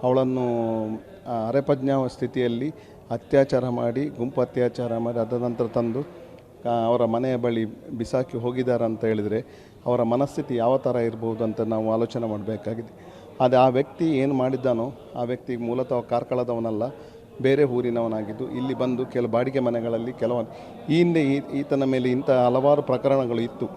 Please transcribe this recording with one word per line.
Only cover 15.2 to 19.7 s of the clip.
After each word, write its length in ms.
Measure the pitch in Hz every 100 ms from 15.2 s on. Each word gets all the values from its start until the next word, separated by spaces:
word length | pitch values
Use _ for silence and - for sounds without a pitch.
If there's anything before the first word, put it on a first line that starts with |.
ವ್ಯಕ್ತಿ 360 | 120 123 - 123
ಮೂಲತಃ 440 | 117 120 127 123
ಕಾರ್ಕಳದವನಲ್ಲ, 840 | 113 120 120 127 123 117 113 107 120 143 - - - -
ಬೇರೆ 220 | 131 139
ಊರಿನವನಾಗಿದ್ದು 880 | 143 123 120 117 113 110 107 107 131
ಇಲ್ಲಿ 220 | 123 131
ಬಂದು 320 | 120 127 120 127
ಕೆಲ 200 | 127 120
ಬಾಡಿಗೆ 340 | 113 127 135
ಮನೆಗಳಲ್ಲಿ 540 | 123